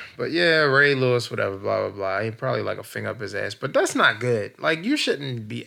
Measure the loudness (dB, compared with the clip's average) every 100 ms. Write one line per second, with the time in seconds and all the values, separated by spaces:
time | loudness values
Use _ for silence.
0 | -10 -8 -4 2 4 6 6 6 6 6
1 | 4 2 0 -2 -2 -2 -2 0 -2 -4
2 | -2 -2 -2 -4 -4 -2 -2 -6 -8 -8
3 | -6 -6 -8 -6 -6 -6 -2 0 0 2
4 | 2 2 0 -2 -4 -4 -2 -2 -2 -2
5 | 0 -2 -4 -8 -8 -10